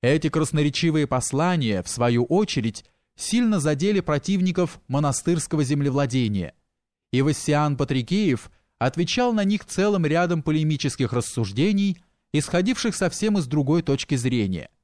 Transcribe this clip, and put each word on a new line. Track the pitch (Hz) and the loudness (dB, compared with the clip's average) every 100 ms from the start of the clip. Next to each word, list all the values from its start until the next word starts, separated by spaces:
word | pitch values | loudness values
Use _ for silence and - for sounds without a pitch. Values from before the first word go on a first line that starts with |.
Эти | 120 - 156 | 2 2 0
красноречивые | 160 156 156 147 139 170 156 143 | 0 0 2 0 2 0 2 0
послания, | 127 - 135 170 175 123 98 | -2 -2 0 0 2 0 -2
в | 87 | -4
свою | - 120 120 120 | 0 2 2 2
очередь, | 175 214 - 113 104 - _ _ _ | 2 2 -2 -4 -6 -18 _ _ _
сильно | - 233 233 208 | -2 0 2 2
задели | 147 147 190 202 | 0 0 0 0
противников | - 147 - 196 185 175 175 - _ | 0 -2 0 0 0 0 -2 -4 _
монастырского | 156 147 135 - 170 - 156 | -2 0 -2 0 0 0 -2
землевладения, | 131 143 143 131 139 127 117 101 82 _ _ _ _ _ _ | 0 0 0 0 0 0 0 -2 -4 _ _ _ _ _ _
и | 127 | 0
Вассиан | 135 143 - 147 151 139 | 2 0 0 0 0 0
Патрикеев | 139 131 117 185 208 123 - _ _ _ | -2 -2 -2 0 0 0 -4 _ _ _
отвечал | 127 165 165 - 247 | -4 0 -2 0 0
на | 220 196 | 2 0
них | 208 - | -2 -4
целым | - 202 202 156 | -2 0 2 2
рядом | 160 175 170 | 2 2 0
полемических | 147 156 156 147 143 - 123 | 0 0 0 0 -2 -2 -2
рассуждений, | 120 - - 104 101 180 202 202 180 _ _ _ | 0 -4 -4 -4 0 2 2 0 -2 _ _ _
исходивших | 143 - 175 185 254 226 - | -4 0 0 0 0 -2 -2
совсем | 180 - 214 202 | -2 0 0 0
из | 131 | 0
другой | 147 139 165 | -2 2 0
точки | 165 139 - 135 | 2 -2 0 -2
зрения. | 120 120 101 90 - _ | 0 0 0 -2 -8 _